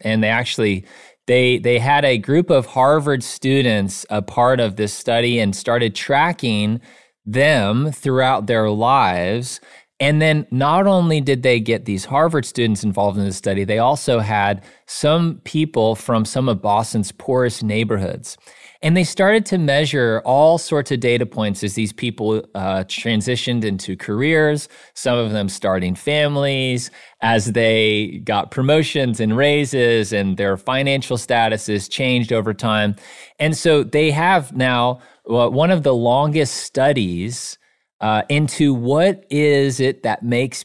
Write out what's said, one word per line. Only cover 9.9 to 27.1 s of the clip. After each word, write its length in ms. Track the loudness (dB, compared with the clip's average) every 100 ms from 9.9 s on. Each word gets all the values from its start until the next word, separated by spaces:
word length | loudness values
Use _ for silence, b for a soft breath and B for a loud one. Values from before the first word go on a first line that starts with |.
| _
And 220 | 0 4
then 240 | 4 2 0
not 340 | -2 2 2 4
only 340 | 2 2 0
did 200 | 2 0
they 160 | 2 2
get 260 | 2 -2 -2
these 200 | -6 -2
Harvard 400 | 0 2 0 -4
students 380 | -2 0 0
involved 340 | -2 -2 -2 -2
in 80 | -4
the 80 |
study, 300 | -4 -4 -2
they 140 | -2 0
also 400 | 0 0 0 0
had 440 | 0 0 0 -2 B B B
some 540 | -4 0 2 0 -4
people 520 | -6 -4 -2 0 0 0
from 300 | -2 -2 0
some 240 | -2 -2
of 120 | -2
Boston's 500 | 0 0 0 -4 -6
poorest 520 | -8 -2 0 0 -2
neighborhoods. 720 | -4 -2 -2 -2 -4 -8 -14 -20 B B B B
And 140 | 0 2
they 60 |
started 420 | 0 2 2 2 2
to 140 | -2
measure 640 | 2 2 2 0 0 0 0
all 320 | 4 4 4
sorts 320 | 0 -4 -2
of 100 | -2
data 260 | 0 0 -2
points 360 | -4 -4 -4
as 120 | -6 -4
these 180 | -6
people, 500 | -4 -8 -4 -2 -2 -4 -8
uh, 280 | -4 -4 -4
transitioned 800 | -8 -2 -2 -2 -4 -2 -2
into 320 | -2 -4 -8 -10
careers, 720 | -6 -2 0 2 2 0 -6 B B -6
some 240 | -2 0
of 140 | 0
them 160 | -2 -4
starting 440 | -4 -2 0 -2
families, 960 | -4 -2 0 0 0 -2 -2 -2 -4 -6 B B